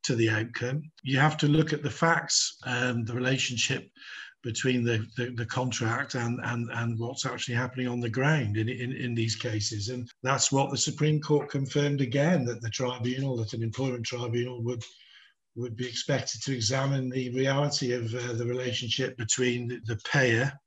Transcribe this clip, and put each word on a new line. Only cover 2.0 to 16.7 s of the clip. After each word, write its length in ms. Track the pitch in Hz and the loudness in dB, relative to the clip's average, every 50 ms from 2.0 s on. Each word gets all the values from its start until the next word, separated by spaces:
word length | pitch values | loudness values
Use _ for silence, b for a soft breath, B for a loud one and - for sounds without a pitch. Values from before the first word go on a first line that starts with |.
| - 165 170 151 - - - - - - - - - | 4 4 4 4 2 0 0 0 0 0 -4 -8 -6
um, 380 | 127 123 120 123 127 123 117 113 | -4 -2 0 0 2 0 0 -2
the 100 | 107 117 | -2 -2
relationship 760 | 123 123 127 135 127 - - 127 113 - - 143 - 85 - _ B B B B B B B B B | 0 2 2 2 2 0 -2 0 -2 0 0 0 -4 -6 -12 _ B B B B B B B B B
between 440 | _ 117 110 - - 131 127 123 120 | _ -6 -4 0 0 2 2 2 2
the, 200 | 117 117 110 110 110 - - | 2 2 0 -2 -4 -4 -4
the, 160 | 123 123 127 | -4 -4 -4
the 100 | 117 120 | -6 -6
contract 680 | - - 131 127 123 113 - 120 110 113 127 143 135 - | -4 -2 -2 -2 -2 -2 -2 0 0 0 -2 -4 -4 -4
and, 240 | 131 117 117 120 127 - | -4 -2 -2 -2 -2 -4
and, 240 | 120 120 120 120 117 | -4 -2 -2 -4 -4
and 260 | 123 117 117 117 117 110 | -4 -2 -2 -2 -2 -2
what's 280 | 113 120 135 - - | -4 -4 -4 -4 -4
actually 300 | 135 123 120 - - 120 | -4 -4 -4 -4 -2 0
happening 340 | 120 127 123 123 127 127 123 | 0 0 -2 -2 -4 -2 -2
on 100 | 120 123 | -2 -2
the 100 | 120 117 | -2 -2
ground 460 | 107 131 131 147 160 151 123 104 101 | 0 2 4 4 4 4 2 0 0
in, 140 | 107 110 113 | 0 0 0
in, 240 | 127 107 120 120 135 | -2 -4 -4 -6 -4
in 220 | - 131 123 120 | -4 -4 -2 0
these 200 | 117 113 113 110 | 0 0 0 -2
cases. 540 | - - 120 110 107 104 - 113 104 101 110 | -2 -2 -2 -2 -2 -2 -2 -4 -4 -6 -6
And 180 | 127 123 113 - - _ - | -6 -6 -8 -10 -14 _ 0
that's 260 | 127 139 139 - - | 2 2 4 4 4
what 220 | 139 135 139 135 | 4 4 2 2
the 60 | 135 123 | 2 0
Supreme 420 | - - - - 151 151 151 151 | 0 0 0 2 2 4 4 2
Court 300 | 147 - 151 147 143 - | 2 4 2 2 2 0
confirmed 500 | - 143 135 139 - 147 143 143 143 139 | -2 -2 -2 0 2 2 2 2 2 2
again, 460 | 139 120 113 139 143 160 180 156 123 | 0 2 2 2 4 6 4 4 2
that 160 | 120 117 107 | 0 -2 -4
the 80 | 113 113 | -6 -6
tribunal, 680 | 110 - 131 123 127 127 113 123 127 131 135 139 127 117 | -2 0 -2 -2 0 0 -2 -2 0 0 0 -2 0 -2
that 140 | 113 107 | -2 -4
an 120 | - 113 113 | -2 -4 -4
employment 420 | 113 107 - 135 135 123 120 113 | -4 -2 -2 -2 -2 0 -2 -4
tribunal 580 | - - 120 120 120 113 120 120 127 127 120 113 | -4 -4 -4 -2 0 0 0 0 -2 -4 -4 -2
would, 200 | 117 127 117 110 B B B B B B B B B B B _ _ _ | -2 -2 -4 -6 B B B B B B B B B B B _ _ _
would 200 | 113 120 123 113 | -8 -6 -6 -4
be 120 | 107 127 123 | -6 -6 -6
expected 540 | 117 - - - 143 127 - - - 110 - | -4 -6 0 0 0 0 0 -2 -6 -6 -4
to 120 | 139 135 | -2 -2
examine 540 | 120 110 107 | 0 2 2